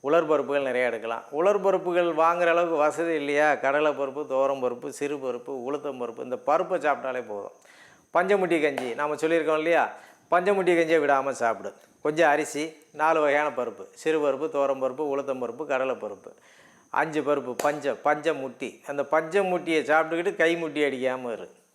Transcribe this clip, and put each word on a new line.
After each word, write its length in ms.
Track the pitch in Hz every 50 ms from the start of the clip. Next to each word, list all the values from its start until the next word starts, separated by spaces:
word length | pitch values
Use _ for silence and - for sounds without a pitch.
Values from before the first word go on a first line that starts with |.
| -
உலர்பருப்புகள் 580 | 139 156 170 160 151 156 143 131 120 143 143 139
நிறைய 220 | 131 123 123 127 120
எடுக்கலாம். 360 | 113 110 107 113 113 117 - - 143 147
உலர்பருப்புகள் 680 | 175 196 208 202 190 196 185 180 160 180 175 175 175 170 160 151
வாங்குற 260 | 160 165 170 175 175 170 165
அளவுக்கு 240 | 170 175 170 165 147 147
வசதி 280 | 151 147 151 170 170 165 151
இல்லையா? 260 | 143 143 143 147 151 151 143
கடலைப்பருப்பு, 680 | - 135 135 139 147 156 151 143 127 139 135 127 143 151 131
துவரம்பருப்பு, 560 | 131 131 135 139 139 135 123 123 120 123 123 147 127
சிறுபருப்பு, 540 | - 143 143 147 143 131 127 120 120 123 - 139 131 120
உளுத்தம்பருப்பு, 580 | 131 143 143 147 147 131 127 120 113 113 120 127
இந்த 100 | 127 127 117 -
பருப்பை 300 | - 151 170 185 170 185 165 139
சாப்பிட்டாலே 360 | 151 139 123 127 131 127 127 120 107
போதும். 260 | 104 101 101 - - _ _ - - - - - - _ _ _ -
பஞ்சமுட்டி 440 | 165 180 190 208 196 185 170 175 156 147
கஞ்சி 260 | 147 135 135 131 123 113 135
நாம 160 | 147 151 151 147
சொல்லியிருக்கோம் 400 | 160 160 165 165 151 156 156 156
இல்லையா? 220 | 156 170 170 151 120 104 - - - - - _ _ _
பஞ்சமுட்டி 420 | 170 175 180 202 202 185 185 175 175 170
கஞ்சியை 200 | 165 156 165 160 143
விடாம 320 | 143 143 135 131 139 127 -
சாப்பிடு. 300 | 123 113 110 98 98 101 - - - _ _ _
கொஞ்சம் 280 | - 147 151 160 165 151 143
அரிசி, 320 | 156 151 147 - 143 156 160 156 - - _
நாலு 300 | - 147 151 160 160 160 151
வகையான 240 | 143 139 147 151 147 127 127
பருப்பு, 260 | 120 117 101 - 95 - - - -
சிறுபருப்பு, 460 | 160 156 156 147 143 135 131 151 156 156
துவரம்பருப்பு, 480 | 143 139 135 135 131 131 131 127 139 156 143 135
உளுத்தம்பருப்பு, 560 | 139 135 139 131 127 123 113 113 127 156 143
கடலைப்பருப்பு, 600 | 139 131 131 131 123 107 107 104 98 - - - - _ _ _ _ _ - - _ _ _ _
அஞ்சு 340 | - - 151 160 147 151 135 143
பருப்பு, 260 | 147 139 123 127 120 - -
பஞ்ச-, 340 | 147 147 147 135 139 113 - -
பஞ்சமுட்டி. 640 | 147 151 151 147 160 151 139 135 131 120 - 139 110 - - -
அந்த 160 | - 143 143 135 - 156
பஞ்சமுட்டியை 680 | 160 165 160 170 202 196 185 180 175 143 165 165 156 131 143
சாப்பிட்டுக்கிட்டு 440 | 151 160 160 156 165 165 175 202 170 - 165
கைமுட்டி 400 | 165 170 170 165 156 139 147 147 139
அடிக்காம 420 | 131 127 127 127 127 127 127 120 110
இரு. 120 | 95 92 85 - _ _ _